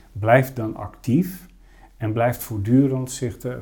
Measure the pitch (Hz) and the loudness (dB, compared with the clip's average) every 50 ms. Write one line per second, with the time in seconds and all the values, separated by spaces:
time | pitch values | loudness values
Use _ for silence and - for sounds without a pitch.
0 | - - - 101 98 110 120 135 131 - - 117 110 110 - - 104 95 - - | -20 -16 -10 -4 2 4 6 6 4 2 -4 -6 -6 -6 -6 -8 -12 -14 -14 -10
1 | - 127 117 165 185 - - - - - - - _ - - - - - _ - | -4 2 2 2 2 0 -4 -14 -18 -20 -20 -20 _ -20 -20 -20 -20 -20 _ -6
2 | 117 110 110 113 117 123 120 - - - 117 104 98 110 120 135 139 135 131 131 | -4 -4 0 0 0 0 0 -4 -8 -8 -6 -6 0 4 4 4 4 4 2 -2
3 | 127 127 - - 127 120 117 - - 127 123 123 | -6 -6 -8 -6 -6 -8 -8 -8 -10 -10 -10 -10